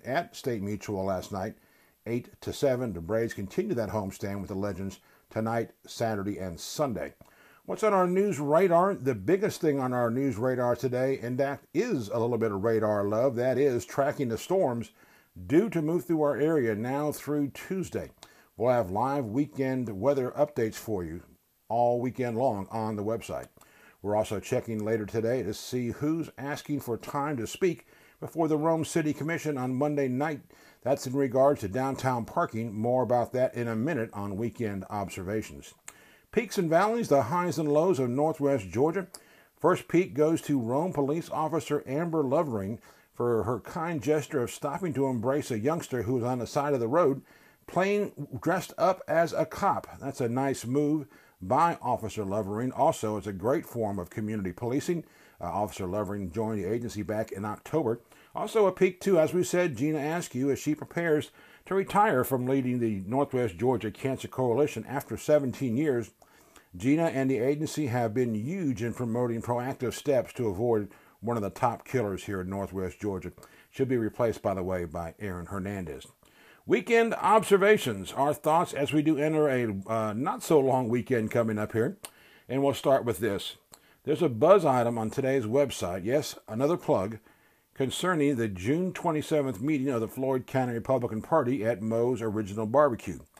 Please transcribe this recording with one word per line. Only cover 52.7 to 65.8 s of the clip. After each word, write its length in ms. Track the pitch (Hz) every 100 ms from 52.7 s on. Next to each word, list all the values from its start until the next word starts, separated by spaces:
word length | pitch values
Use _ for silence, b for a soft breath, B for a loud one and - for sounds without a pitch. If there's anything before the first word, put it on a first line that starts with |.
Also, 420 | 120 143 - 110 107
it's 100 | 98
a 80 |
great 320 | 95 104 156 -
form 320 | 117 107 101
of 120 | 87
community 420 | - 107 110 95
policing. 540 | 85 117 135 - 175 - b b b
Uh, 60 | 87
Officer 400 | 98 104 - 92
Levering 460 | 98 95 101 92
joined 280 | 87 110 107
the 120 | 92
agency 320 | 117 117 98
back 280 | 92 107 110
in 140 | 95 104
October. 560 | 104 - 156 131 117 - b b b
Also 300 | 214 220 196
a 60 |
peek, 280 | 185 190 185
too, 200 | 196 180
as 140 | 156
we 100 | 170
said, 340 | 175 175 175 113
Gina 220 | 147 156
Askew 520 | 143 170 175 123 139
as 80 | 131
she 160 | - 151
prepares 560 | 131 - 170 151 143 B B B B
to 100 | 190
retire 480 | 190 196 214 135
from 240 | 120 131 123
leading 320 | 135 127 123
the 240 | 117 101 95
Northwest 520 | 131 139 127 123 87
Georgia 340 | 120 123 107
Cancer 360 | 92 131 131 -
Coalition 580 | - 127 117 147 - -
after 300 | 135 - 110
seventeen 600 | - 151 139 104 135
years. 340 | 113